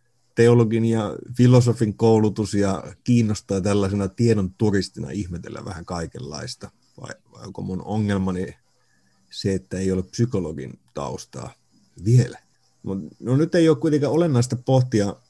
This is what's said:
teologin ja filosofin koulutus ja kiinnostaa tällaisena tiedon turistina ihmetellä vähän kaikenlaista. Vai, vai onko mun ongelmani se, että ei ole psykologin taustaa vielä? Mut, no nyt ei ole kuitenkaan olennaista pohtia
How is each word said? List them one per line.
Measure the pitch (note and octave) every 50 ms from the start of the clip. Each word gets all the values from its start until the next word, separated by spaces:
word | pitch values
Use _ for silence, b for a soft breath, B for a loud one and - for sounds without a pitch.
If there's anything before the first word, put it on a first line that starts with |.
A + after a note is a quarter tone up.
| _ _ _ _ _ _ -
teologin | - A#2 A#2+ A#2+ A#2+ A#2 A2 A2+ A2+ A2+
ja | A2+ A2+ A2+ G#2+ G2+ - - - - B2 B2
filosofin | B2 B2 B2+ B2+ A#2+ B2 A2+ - A2+ G#2 G2+ -
koulutus | A#2 A2+ A2+ A2 G#2+ G#2+ F#2+ A2 G#2+ G2 -
ja | G2+ G2 G2 F#2+ D#2 - - - _ -
kiinnostaa | - B2 A#2+ A2+ G#2 G#2+ - - - G2 G2
tällaisena | F2 G#2 G2+ G#2 G2+ F#2+ G2+ G2+ G2 F#2
tiedon | - - A#2+ A#2 A2+ G#2 G2 F2+ -
turistina | - A#2 G#2+ G2 G2+ F#2 - - E2+ E2+ C#2+
ihmetellä | C2+ G2+ - F2 E2+ E2+ - - C#2+ D2 D2
vähän | - F#2+ E2 E2+
kaikenlaista. | - F#2 F2 E2 D#2+ - - - C#2 D2+ D2 - B2+ - - - F#2+ _ _ _ _ _ -
Vai, | - - - _ _ _
vai | _ G#2+ A2
onko | G#2 F#2+ -
mun | G2 F#2+ F#2+ F#2 -
ongelmani | - G2+ A2 G#2+ G2+ G2+ G2 F#2+ F#2+ F#2 F2+ F#2 - - _ _ _ _ _ _ _ _ _ _ _ _ _ _ _
se, | - - - G2+ F#2+
että | F#2 - - - F#2
ei | F#2+ F#2+
ole | F#2 F#2 F#2
psykologin | - - - A#2+ A#2 - G2 F2+ D#2 D2+ C#2 C2 C2 B1+ - _ _ -
taustaa | C#2+ C#2+ C2 - - - - - C2 - - - _ _ _ _ _ _ _ _ - E2
vielä? | G2+ A#2+ B2 - - - - _ _ _ _ _ _ _ _ -
Mut, | - F#2+ G2 D#2+ D2+ - -
no | - A2+ B2+
nyt | C#3 D#3+ E3 -
ei | F3 E3 D#3+
ole | D#3 B2+
kuitenkaan | - E3 D3 D3+ C3+ C#3 B2
olennaista | D#3+ F3 E3+ C#3+ A#2+ A#2+ - -
pohtia | B2 - - C3+ C3 B2+ B2+ B2 A2 G2+ G2+ - - _ _